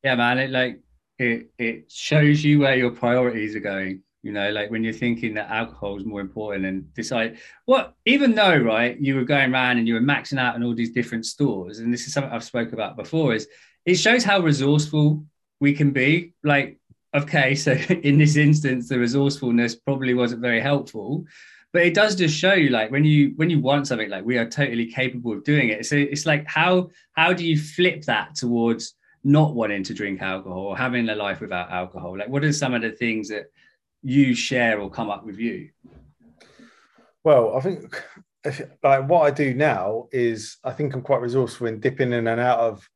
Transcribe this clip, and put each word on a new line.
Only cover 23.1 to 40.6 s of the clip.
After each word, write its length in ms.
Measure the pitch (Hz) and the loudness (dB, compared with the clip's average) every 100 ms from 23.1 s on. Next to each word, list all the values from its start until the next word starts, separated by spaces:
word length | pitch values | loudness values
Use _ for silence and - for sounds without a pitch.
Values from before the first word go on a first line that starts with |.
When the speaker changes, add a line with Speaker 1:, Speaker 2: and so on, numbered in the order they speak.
| 151 139 - | 6 4 2
Speaker 1:
when 120 | 165 | 0
you 120 | 160 | 2
want 260 | 127 143 139 | 2 0 0
something, 220 | 120 107 | -4 -4
like, 160 | 98 107 | -6 -2
we 120 | 123 | -2
are 120 | 117 | -2
totally 380 | - 139 117 113 | -2 -2 -2 -4
capable 460 | 131 131 123 120 | -4 -4 -4 -6
of 100 | 101 120 | -6 0
doing 240 | 147 123 | 2 2
it. 160 | 107 120 | -2 -2
So 100 | 147 | 0
it's 300 | 143 147 165 | 0 -2 -2
like, 200 | 147 151 | -2 -2
how, 420 | 156 175 180 180 _ _ | 0 2 2 0 _ _
how 180 | - 165 | -2 0
do 120 | 180 170 | 0 0
you 120 | 151 | -2
flip 460 | 151 - 180 151 - | -2 0 0 0 -4
that 300 | 110 - - | -4 -4 -6
towards 600 | 120 117 117 113 - _ _ _ | -2 0 0 -2 -6 _ _ _
not 320 | 139 147 151 120 | 4 4 4 0
wanting 280 | 107 101 | -4 -4
to 100 | 95 | -6
drink 280 | 95 101 92 | -6 -6 -6
alcohol 380 | 95 95 95 92 | -6 -6 -8 -10
or 180 | 98 95 | -8 -4
having 320 | 127 123 117 | -4 -2 -2
a 60 | 107 | -2
life 260 | 101 95 | -4 -6
without 300 | 101 90 90 | -6 -8 -6
alcohol? 460 | 90 90 90 90 92 | -6 -8 -10 -12 -10
Like, 120 | 107 | -6
what 140 | 139 | -2
are 100 | 151 | 0
some 200 | 147 135 | 0 -2
of 80 | 123 | -2
the 100 | 113 | -4
things 380 | 110 120 110 107 | -4 -4 -4 -6
that 160 | 107 - _ _ _ _ _ | -10 -10 _ _ _ _ _
you 300 | 135 135 135 120 | 0 4 4 2
share 440 | - 127 117 107 | 0 0 0 0
or 100 | 101 | -4
come 200 | - 107 | -8 -8
up 160 | 101 113 | -8 -10
with 120 | 98 | -8
you? 320 | 117 92 - _ - - - _ _ _ _ _ - _ _ _ _ _ | -8 -8 -14 _ -20 -20 -20 _ _ _ _ _ -20 _ _ _ _ _
Speaker 2:
Well, 320 | 160 139 113 131 | 4 6 6 0
I 20 | |
think 420 | 151 170 - - - - _ _ | -4 -6 -10 -16 -16 -20 _ _
if, 180 | - 131 - _ | -10 -8 -12 _
like, 260 | 139 135 135 | 2 2 4
what 120 | 170 | 4
I 100 | 147 | 4
do 220 | 143 143 | 2 -2
now 540 | 127 151 104 95 113 123 | 2 2 2 -2 -4 -4
is 460 | 131 120 113 107 - | 0 0 -2 -10 -12